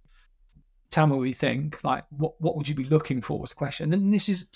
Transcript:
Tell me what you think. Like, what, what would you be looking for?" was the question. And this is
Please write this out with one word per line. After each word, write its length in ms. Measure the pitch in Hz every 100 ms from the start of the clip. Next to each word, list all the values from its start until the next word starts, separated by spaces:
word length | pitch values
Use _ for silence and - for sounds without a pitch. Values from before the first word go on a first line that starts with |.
| _ _ _ _ _ - _ _ -
Tell 160 | - 151
me 80 | 135
what 80 |
you 100 | 127
think. 480 | 127 135 120 151 -
Like, 200 | 143 131 -
what, 300 | 143 156 -
what 160 | 165 156
would 120 | 143
you 60 | 143
be 80 |
looking 360 | 131 156 - 131
for?" 200 | - 143
was 100 | -
the 60 | -
question. 360 | 143 - 151
And 200 | 190 196
this 140 | 202 -
is 180 | 185 -